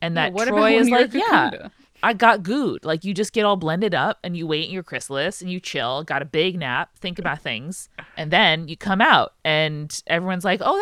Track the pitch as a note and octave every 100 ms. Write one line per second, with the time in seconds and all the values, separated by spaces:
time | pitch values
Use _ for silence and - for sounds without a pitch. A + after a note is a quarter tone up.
0 | E3+ E3 D3+ F3+ A#3 G#3 A3 A3+ B3+ B3
1 | B3+ C4+ A4 - B2+ - - - _ _
2 | G3 G#3+ A#3 G#3+ F3+ B3+ B3 G2+ - D#3+
3 | F#3+ F#3+ G#3 A3+ G#3 G3+ D#3+ E3 G#3 E3
4 | D#3 G#3+ - F3 D#3+ D3+ E3 F#3+ E3+ C3
5 | - C3+ D#3 G3 F3+ F3+ - D3 A#2+ C3
6 | D#3+ C#3+ C#3+ D#3 F3 F3+ C#3 B2 E3+ _
7 | F#3 F3 F3 D3 - A2+ C#3 F#3+ - -
8 | - - D#3 F3 G#3 D#3+ D#3+ D#3+ - F#3+
9 | B3+ G3 A2+ - D#3+ D#3 D#3 D3+ D3+ -
10 | - E3+ F#3 F#3 F#3 F#3 G3+ F#4+